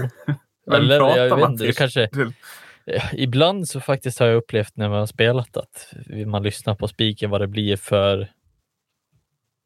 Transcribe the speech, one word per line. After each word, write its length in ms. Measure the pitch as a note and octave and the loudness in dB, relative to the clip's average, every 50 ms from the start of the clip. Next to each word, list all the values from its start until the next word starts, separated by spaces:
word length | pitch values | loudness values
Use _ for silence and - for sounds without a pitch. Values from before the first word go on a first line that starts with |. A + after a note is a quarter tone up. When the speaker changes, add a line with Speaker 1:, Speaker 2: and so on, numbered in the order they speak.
| B2+ B2 - - - | -4 -6 -10 -10 -10
Speaker 1:
<laughs> 400 | - C#3+ - _ _ _ _ _ | -10 -10 -10 _ _ _ _ _
Vem 160 | - C3+ C#3+ | 0 0 2
Speaker 2:
Eller, 180 | - B2+ C#3 D3 | 4 4 4 6
Speaker 1:
pratar 180 | C3+ C3+ - | 6 4 4
Speaker 2:
jag 120 | B2+ B2 B2+ | 4 4 4
vet 100 | - C3+ | 4 4
Speaker 1:
man 120 | D3+ C#3 | 2 2
Speaker 2:
inte, 120 | B2+ A2+ B2+ | 0 0 -2
det 40 | |
Speaker 1:
till? 80 | A#2+ B2 | -2 0
Speaker 2:
kanske, 300 | - C#3+ B2 - C3+ A2+ | 0 -2 0 0 0 -2
Speaker 1:
Till 260 | G#2+ - C#3 C3 A#2 C3+ _ - - - - - - - _ _ | 0 -2 -2 -4 -4 -6 _ -20 -20 -20 -20 -20 -20 -20 _ _
Speaker 2:
ja, 160 | - - - - - - | -6 -4 -4 -4 -4 -4
ibland 540 | - C3+ B2+ A#2 C3+ D#3 F3 G3+ G3 E3+ | -4 -2 0 2 4 4 2 2 -2 -6
så 120 | - - C3+ | -8 -8 -6
faktiskt 400 | - - C#3+ C3 - C3 - - | -4 -2 -2 -2 -4 -4 0 2
har 80 | B2+ | 2
jag 80 | A#2 A2+ | 4 4
upplevt 380 | A#2 - - - G#2+ G#2 - - | 2 0 0 -2 -2 -2 -2 -4
när 140 | A2+ G#2+ G#2 | -4 -2 -2
man 100 | G#2 G#2 | 0 -2
har 60 | G#2+ | -2
spelat 520 | G#2+ - - A2+ A#2 B2 B2+ A#2 - - | -2 0 2 2 2 2 0 -2 -6 -8
att 360 | - - - - - - - - - - - - G#2+ G#2 | -10 -10 -10 -14 -20 -20 -20 -20 -20 -16 -12 -10 -8 -6
man 160 | G#2+ G#2 G2+ G2+ | -4 -2 -2 -2
lyssnar 320 | G#2 - - - A2+ G2+ | -2 -4 -4 -2 -4 -2
på 120 | - G#2+ | -2 -4
speaker 400 | G#2 - - A2 A2 G#2 - G#2+ | -6 -4 -2 -2 -2 -2 -4 -4
vad 140 | G#2 G2+ G2+ | -2 -2 -2
det 60 | G2+ | -2
blir 300 | F#2+ G2 G#2+ G#2 G2+ G2+ | -4 -4 -2 -2 -2 -2
för, 500 | G2 - - G#2 G2+ G2 G2+ G2 G2 G#2 - _ _ _ _ _ _ _ _ _ _ _ _ _ _ _ _ _ _ _ _ _ _ _ _ _ _ _ | -2 -2 0 0 2 4 2 2 0 -4 -8 _ _ _ _ _ _ _ _ _ _ _ _ _ _ _ _ _ _ _ _ _ _ _ _ _ _ _